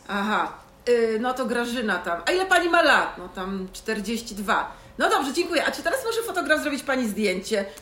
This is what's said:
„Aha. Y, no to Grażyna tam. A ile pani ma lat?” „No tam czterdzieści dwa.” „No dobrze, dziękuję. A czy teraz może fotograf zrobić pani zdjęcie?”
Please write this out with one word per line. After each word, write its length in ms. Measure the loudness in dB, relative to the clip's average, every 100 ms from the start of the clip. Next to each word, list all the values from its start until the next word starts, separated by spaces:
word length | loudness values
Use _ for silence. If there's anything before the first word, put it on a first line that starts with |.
| -8
„Aha. 460 | -4 0 0 -2 -6 -20 -6 0
Y, 280 | 2 2 0
no 120 | -2
to 120 | -2 -2
Grażyna 520 | -2 -2 -2 -2 -2
tam. 240 | -2 -4 0
A 40 |
ile 140 | 0 4
pani 240 | 4 4
ma 120 | 4
lat?” 360 | 6 4 2 -4
„No 120 | -12
tam 380 | -8 -6 -6 -8
czterdzieści 640 | -8 -6 -4 -4 -6 -6 -8
dwa.” 360 | -2 0 -2 -8 -14 -2
„No 120 | 2
dobrze, 240 | 2 0
dziękuję. 320 | -2 0 0 0
A 60 |
czy 120 | -2
teraz 160 | -2 -2 -2
może 160 | -4
fotograf 400 | -4 2 4 4
zrobić 220 | 4 -2
pani 240 | -2 0 0
zdjęcie?” 560 | 0 0 0 -2 -2 -2 -8